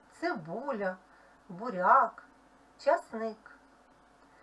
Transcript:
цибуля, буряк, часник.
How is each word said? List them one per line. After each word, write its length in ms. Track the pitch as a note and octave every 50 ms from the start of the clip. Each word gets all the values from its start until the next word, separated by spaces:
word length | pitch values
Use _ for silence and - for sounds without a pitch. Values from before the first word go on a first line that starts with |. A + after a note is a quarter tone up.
| _ - - -
цибуля, 760 | D#4+ F4 E4+ G#3 D3+ E3 F3 A3+ C4+ C#4+ C4 G3+ G3+ F#3 F#3 - - - - - - - - _ _ -
буряк, 760 | F#3 F3 A3+ B3 F#3+ F3+ F3+ - A#3+ C4 A#3 - - - - - - _ _ _ - - - - _
часник. 720 | - - C#4 D#4+ D4+ - - B3 A3 A3 A3+ G#3+ - - - - - - - - - _ _ _ _ _ _ _ _ - - - -